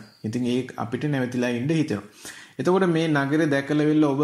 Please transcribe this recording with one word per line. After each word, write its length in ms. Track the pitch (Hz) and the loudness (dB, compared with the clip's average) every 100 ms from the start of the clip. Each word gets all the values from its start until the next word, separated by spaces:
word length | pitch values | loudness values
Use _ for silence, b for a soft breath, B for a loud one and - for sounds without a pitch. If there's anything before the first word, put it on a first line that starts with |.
| - _ | -12 _
ඉතින් 260 | 113 120 123 | -6 -4 -2
ඒක 260 | 123 127 | -2 -4
අපිට 300 | - 110 117 | -8 -8 -4
නැවතිලා 460 | 147 143 123 123 123 | -2 -2 -2 -2 -2
ඉන්න 180 | 120 135 | -2 0
හිතෙනවා. 380 | 160 147 104 - B B B B | 0 0 -2 -6 B B B B
එතකොට 340 | B 139 185 190 | B 0 2 2
මේ 180 | 160 165 | 2 2
නගරේ 440 | 147 139 156 160 | 0 2 2 2
දැකලා 360 | 139 139 151 151 | 0 0 2 4
වෙන්න 140 | 151 | 4
ඔබ 180 | 151 135 | 4 2